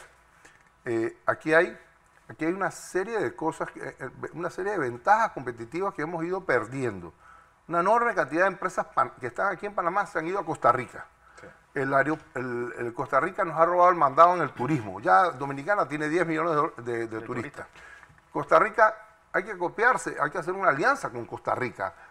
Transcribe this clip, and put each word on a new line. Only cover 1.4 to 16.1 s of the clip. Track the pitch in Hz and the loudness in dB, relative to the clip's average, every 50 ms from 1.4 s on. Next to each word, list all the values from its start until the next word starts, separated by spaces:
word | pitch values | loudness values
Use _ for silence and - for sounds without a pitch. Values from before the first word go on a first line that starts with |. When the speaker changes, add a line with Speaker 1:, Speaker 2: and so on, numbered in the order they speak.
| - 156 156 | 0 2 4
Speaker 1:
hay, | 165 180 214 214 - - _ _ _ _ _ _ _ _ | 4 4 2 -2 -12 -20 _ _ _ _ _ _ _ _
aquí | - - - 156 | -16 -8 -4 -4
hay | 165 180 | -2 -2
una | 196 190 160 | -2 -4 -6
serie | - - - - - 180 190 220 233 214 | -6 -8 -12 -6 -4 -4 -4 -2 -2 -2
de | 156 117 - | -2 -4 -4
cosas, | - 156 160 156 - 165 - | -4 -4 -4 -4 -6 -8 -10
que, | - - - | -10 -12 -12
eh, | 135 - - | -12 -12 -12
eh, | 143 127 - 127 - - - | -14 -14 -12 -12 -12 -12 -8
una | 151 175 165 | -8 -8 -8
serie | - - 185 202 214 | -6 -6 -6 -4 -2
de | 180 | -2
ventajas | 139 120 120 120 - 196 208 220 226 202 | -2 -4 -4 0 2 4 4 4 4 0
competitivas | - 156 131 127 120 117 117 113 - 170 190 196 - | -2 -6 -8 -8 -8 -8 -10 -8 -6 -4 -4 -4 -4
que | - | -6
hemos | 147 165 180 160 160 | -8 -6 -6 -6 -4
ido | 175 185 190 180 | -4 -6 -4 0
perdiendo. | - 139 117 110 110 131 139 127 120 101 92 85 82 - _ - - - - - _ _ _ _ | 2 2 2 0 -2 -6 -4 -4 -4 -4 -6 -10 -14 -18 _ -20 -20 -20 -20 -20 _ _ _ _
Una | - 160 170 | -2 0 2
enorme | 170 196 226 240 233 240 208 | 4 4 4 4 2 0 0
cantidad | 185 156 131 147 165 | 0 -2 0 2 2
de | 185 196 | 2 2
empresas | 185 - 185 180 - - 190 | 2 -2 -6 -4 -4 -4 -6
pan-, | - - - 120 120 - - | -2 0 0 0 0 -2 -8
que | 127 | -10
están | 123 - - 185 202 190 | -8 -4 -2 -2 -2 -2
aquí | 160 202 | -4 -8
en | 208 202 | -8 -4
Panamá | 196 180 170 180 208 190 | -4 -2 0 0 -2 -2
se | - - 175 | -2 -4 -4
han | 156 | -4
ido | 170 190 202 | -4 -4 -4
a | 170 | -4
Costa | 160 147 - - 120 | -4 -2 2 4 4
Rica. | - 123 127 - - - - - _ _ _ - - - | 4 4 0 -8 -12 -16 -16 -18 _ _ _ -20 -20 -20
Speaker 2:
Sí. | - 98 - _ _ _ - | -20 -20 -20 _ _ _ -6
Speaker 1:
El | 143 135 135 139 | -4 -2 2 2
aerop-, | 135 135 147 156 151 - - - | 2 2 2 0 -4 -6 -10 -8
el, | 127 127 127 120 120 123 120 - | -8 -6 -6 -4 -6 -6 -6 -6
el | - 120 120 113 | -6 -6 -6 -6
Costa | - 135 - 143 135 | -6 -4 0 2 2
Rica | 143 190 190 - 190 | 2 0 -2 -4 -4
nos | 170 151 | -2 2
ha | 156 165 | 2 2
robado | 175 180 180 175 180 | 4 4 6 6 6
el | 180 | 6
mandado | 170 147 135 135 147 165 175 180 | 4 2 4 8 8 8 8 6
en | 175 | 4
el | 156 131 | -2 -4
turismo. | - - 120 131 160 131 107 101 92 98 | -4 -4 -2 0 0 0 -2 -4 -8 -4
Ya | 120 180 185 190 185 170 | 2 4 4 6 4 4
Dominicana | 139 127 143 139 139 139 139 180 208 202 170 | 0 -4 -6 -6 -6 -6 -2 -2 0 0 0
tiene | 131 143 156 156 | -2 -2 -4 -2
diez | 151 | 0